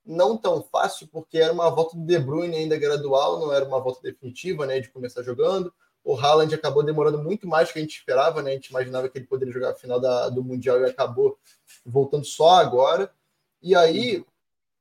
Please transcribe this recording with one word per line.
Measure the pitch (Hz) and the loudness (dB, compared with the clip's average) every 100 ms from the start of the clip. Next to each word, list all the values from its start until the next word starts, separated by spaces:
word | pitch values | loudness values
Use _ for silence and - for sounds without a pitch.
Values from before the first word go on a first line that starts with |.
| - | -8
não | 165 190 226 | 0 2 2
tão | 190 160 | 0 -2
fácil, | - - 190 - 160 | -2 -2 -2 -4 -14
porque | 156 - 160 | -16 -4 2
era | 160 | 2
uma | 170 170 | 2 2
volta | 160 165 170 | 2 -2 -4
do | 160 | 0
De | 175 | 0
Bruyne | 131 156 170 160 | 2 -2 -2 -4
ainda | 156 151 | -2 0
gradual, | 147 143 143 135 156 170 | 0 -2 0 0 2 -2
não | 156 | 0
era | 139 135 | 0 0
uma | 135 | -2
volta | 123 127 | -4 -6
definitiva, | 131 127 123 120 180 160 135 | -10 -14 -14 -12 -8 -6 -4
né, | 135 | -4
de | 117 | -6
começar | 135 123 123 | -12 -12 -10
jogando. | 127 123 160 190 180 - _ _ | -8 -2 0 0 -4 -12 _ _
O | - 131 | -4 0
Haaland | 139 156 156 156 | 4 4 4 0
acabou | 151 143 | 0 0
demorando | 147 151 147 151 | 0 0 0 0
muito | 151 214 180 | -4 -6 -2
mais | 160 170 | 0 0
que | 160 | -2
a | |
gente | 156 - | -10 -10
esperava, | - 165 151 151 | -2 0 2 0
né? | 139 | -4
A | |
gente | 135 - | -6 -6
imaginava | 131 127 127 131 | -6 -4 -4 -6
que | 135 | -8
ele | 127 | -8
poderia | 131 127 | -6 -6
jogar | 123 123 | -6 -6
a | - | -6
final | 127 123 | -6 -2
da, | 127 123 127 | 0 0 -2
do | 123 | -4
Mundial | 127 127 127 127 | -6 -4 0 2
e | 127 | 2
acabou | 123 120 120 - - _ _ _ - 123 | 0 -4 0 0 -2 _ _ _ -20 -4
voltando | 131 135 147 - | 0 0 -2 -6
só | - 156 180 | 2 6 8
agora. | 156 120 135 170 196 _ _ _ _ _ | 6 4 2 2 -2 _ _ _ _ _
E | 170 185 | 2 4
aí, | 165 175 247 202 - _ _ _ _ _ | 6 4 -2 -4 -8 _ _ _ _ _